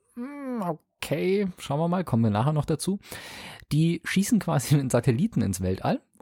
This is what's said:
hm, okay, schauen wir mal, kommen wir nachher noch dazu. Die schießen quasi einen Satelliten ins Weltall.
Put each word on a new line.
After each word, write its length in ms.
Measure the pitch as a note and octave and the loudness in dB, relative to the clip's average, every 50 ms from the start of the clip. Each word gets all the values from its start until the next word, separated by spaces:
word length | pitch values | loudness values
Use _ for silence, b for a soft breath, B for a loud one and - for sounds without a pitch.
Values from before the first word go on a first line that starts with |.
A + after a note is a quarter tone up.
| _ _ _ | _ _ _
hm, 480 | A#3+ A#3+ C#4 C#4+ C#4+ C#4 C4 B3 A#3 F#3+ | -12 -12 -12 -10 -10 -10 -8 -6 -4 -4
okay, 840 | F3 D#3 D#3+ _ _ _ _ - - - E3 F3+ F3+ F#3+ G#3 G#3 F#3+ - | -4 -6 -6 _ _ _ _ -8 -4 -4 -2 0 0 0 0 0 -2 -4
schauen 240 | - - - C#3 D3 | -8 -8 -4 -2 0
wir 80 | E3 E3+ | 0 0
mal, 160 | F3 F#3+ F3 | 0 -2 -2
kommen 200 | - - A#2 A#2 | 0 2 2 2
wir 60 | A2+ | 2
nachher 220 | G2+ G#2 A#2 D3 D#3 | 2 2 2 0 0
noch 140 | D3+ C3+ | 0 0
dazu. 320 | - D#3+ - - - G3 G#3 B B B B B B B B B B B B B B - | 0 -2 -2 -2 -2 -4 -4 B B B B B B B B B B B B B B 2
Die 300 | D3 D#3+ E3+ E3+ - - | 4 4 4 2 0 -4
schießen 340 | - - F#3+ G3 - B3 G3 | -2 0 0 2 4 2 2
quasi 360 | - - D3+ C#3+ - - D3 | 2 2 0 0 2 4 4
einen 160 | D3 C#3 B2+ | 4 4 4
Satelliten 500 | - A#2+ - C#3 A#2 A#2+ F#3+ A3+ - - | 2 2 4 2 2 2 2 0 0 0
ins 220 | G#2 F#2+ F#2+ - F#2+ | 0 0 0 -2 -2
Weltall. 400 | F2+ F#2+ - - C3+ G3+ C#4 - _ _ - | -2 -2 0 0 -2 -2 -2 -4 _ _ -10